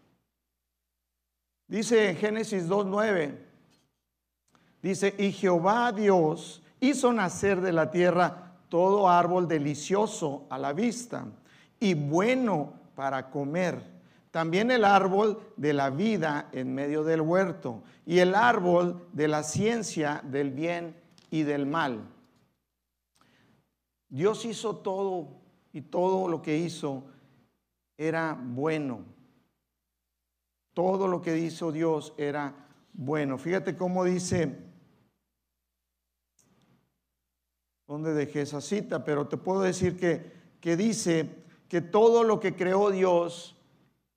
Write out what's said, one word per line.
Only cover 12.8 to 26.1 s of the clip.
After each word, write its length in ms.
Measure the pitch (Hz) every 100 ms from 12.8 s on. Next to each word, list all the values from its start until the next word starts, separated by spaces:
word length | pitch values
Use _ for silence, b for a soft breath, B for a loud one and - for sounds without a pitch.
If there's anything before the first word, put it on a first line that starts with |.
| -
para 340 | - 135 135 131
comer, 540 | 147 139 170 175 120 - - b b _
también 400 | 165 165 180 240
el 160 | 247 202
árbol 520 | 196 185 196 220 202 - -
de 160 | 151
la 160 | 143 135
vida 580 | 139 226 202 156 147 -
en 220 | 131 127
medio 300 | 131 143 151
del 160 | 156 160
huerto, 600 | 156 185 185 - 131 104 B B -
y 140 | 175
el 140 | 180
árbol 720 | 196 240 220 180 175 175 175 -
de 160 | 147 151
la 140 | 151
ciencia 800 | 147 170 214 233 175 165 147 151
del 260 | 139 139 143
bien 460 | 131 165 175 170 - _ _ _
y 120 | 156
del 240 | 143 143 139
mal". 420 | 165 143 110 - - _ _ _ _ _ _ _ _ _ _ b b b b _ _ _ _ _
Dios 340 | 135 196 -
hizo 320 | 233 - 220 -
todo, 500 | 202 190 196 180 143 - _ _ _
y 80 | 160
todo 480 | - 175 185